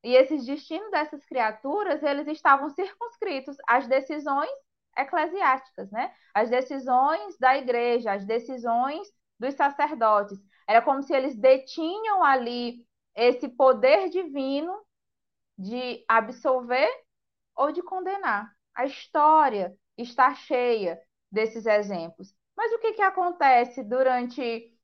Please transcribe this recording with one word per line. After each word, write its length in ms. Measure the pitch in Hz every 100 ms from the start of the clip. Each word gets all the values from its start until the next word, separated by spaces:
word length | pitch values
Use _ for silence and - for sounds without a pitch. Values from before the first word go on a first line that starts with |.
E 120 | 233 254
esses 300 | 269 302 240
destinos 460 | 294 - 320 427
dessas 340 | 359 302 294 _
criaturas, 800 | 262 220 214 269 392 403 302
eles 240 | 294 277 294
estavam 420 | 311 - 269 285
circunscritos 880 | 285 381 - 466 _ 415 277 262 277 -
às 200 | 240 247
decisões 600 | 262 269 302 285 277 330 554 _ _ _ -
eclesiásticas, 920 | 269 339 311 381 330 262 - - 196
né? 220 | 214 339 _ _
Às 160 | 208 226
decisões 880 | 247 262 277 254 254 277 330 311 -
da 180 | 254 277
igreja, 540 | 254 240 240 240 226
às 140 | 202 196
decisões 840 | 233 233 262 233 233 262 311 403 _ _ _
dos 160 | 247 277
sacerdotes. 840 | 285 285 302 302 220 208 202 196 _ _ -
Era 140 | 226
como 200 | 233 269
se 120 | 277
eles 220 | 269 269 226
detinham 880 | 262 262 - - 320 403 440 392
ali 640 | 294 269 233 240 240 240 _ _ _ 202
esse 320 | 240 240 277
poder 600 | - 262 233 254 330 370
divino 680 | 349 339 277 269 277 330 403 _ _ _ _ _ _ _ -
de 460 | 190 247 254 240 -
absolver 800 | 226 220 240 294 254 240 247 320 523 _ _ _ _ _ -
ou 160 | 285
de 100 | 302
condenar. 680 | 349 370 370 392 339 202 220 _ _ -
A 100 | 277
história 920 | - - 311 302 320 277 208 185 - _ -
está 380 | 240 - 262 277
cheia 680 | - 262 247 226 185 165 _ _ _
desses 340 | 202 220 226 220
exemplos. 680 | 208 208 185 165 - 190 _ _ -
Mas 160 | 453
o 60 | 453
que 140 | 453
que 80 | 427
acontece 840 | 392 381 359 349 269 247 247 269
durante 880 | 208 254 262 247 247 262 240 233 233 _